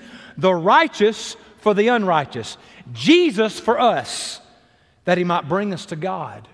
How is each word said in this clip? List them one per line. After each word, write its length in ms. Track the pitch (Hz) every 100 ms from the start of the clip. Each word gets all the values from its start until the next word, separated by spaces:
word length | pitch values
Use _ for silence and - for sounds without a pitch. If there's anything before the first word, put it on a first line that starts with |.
| - - - -
the 180 | 175
righteous 800 | 180 170 269 330 - 208 214 - - - -
for 140 | 214
the 160 | 196 220
unrighteous, 720 | 240 196 160 139 120 104 - - - -
Jesus 680 | 117 143 339 349 196 220 -
for 220 | - 233
us, 580 | 240 165 113 - - - _ _ _ _ _ _ -
that 100 | 180
he 80 |
might 240 | 175 175 139
bring 240 | 185 208
us 140 | 180 -
to 100 | 165
God." 500 | 185 185 139 107 -